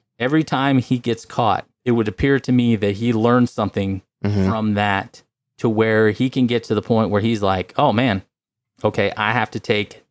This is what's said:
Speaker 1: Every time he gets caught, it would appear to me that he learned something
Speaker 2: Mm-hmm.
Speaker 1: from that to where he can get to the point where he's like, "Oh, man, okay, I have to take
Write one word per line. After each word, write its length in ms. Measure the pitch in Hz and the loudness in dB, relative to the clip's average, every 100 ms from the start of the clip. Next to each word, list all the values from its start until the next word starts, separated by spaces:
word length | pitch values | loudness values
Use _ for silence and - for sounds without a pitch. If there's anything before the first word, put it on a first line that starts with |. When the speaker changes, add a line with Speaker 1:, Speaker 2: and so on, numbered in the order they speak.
| _ - | _ -6
Speaker 1:
Every 240 | 131 156 | -2 0
time 340 | 156 135 139 135 | -2 -2 0 0
he 200 | - 127 | 0 -2
gets 260 | 120 113 | -2 -6
caught, 420 | - - 117 92 - _ | -6 -2 0 0 -4 _
it 80 | 123 | -2
would 160 | 117 107 | 0 0
appear 300 | - 139 139 | 0 0 0
to 120 | - | 2
me 240 | 127 120 110 | 2 2 2
that 200 | 101 101 | 0 -2
he 160 | 117 | -2
learned 360 | 113 117 123 120 | 2 4 4 2
something 540 | - 104 - 98 98 - _ | 0 -4 -2 -4 -6 -10 _
Speaker 2:
Mm-hmm. 240 | 101 104 95 | -2 0 0
Speaker 1:
from 260 | 110 107 | 0 -2
that 480 | 104 104 98 98 - _ _ _ _ | 0 0 -2 -4 -16 _ _ _ _
to 100 | 123 | -2
where 420 | 107 110 110 110 | 0 2 4 2
he 180 | 101 127 | 2 -2
can 180 | 135 123 | 0 0
get 160 | 120 | 0
to 100 | - | -2
the 80 | 104 | -4
point 280 | - 113 104 | 0 0 2
where 100 | 104 | 0
he's 220 | 110 110 | 0 0
like, 300 | 98 92 90 - | 0 -2 -4 0
"Oh, 160 | 143 | 0
man, 300 | 107 131 98 - _ _ _ _ _ | 2 0 -2 -6 _ _ _ _ _
okay, 280 | 107 - 101 - | -4 0 -2 -2
I 160 | 107 | -2
have 180 | 120 110 | -2 -2
to 80 | 113 | -6
take 420 | - 107 104 - _ | -2 -2 -4 -12 _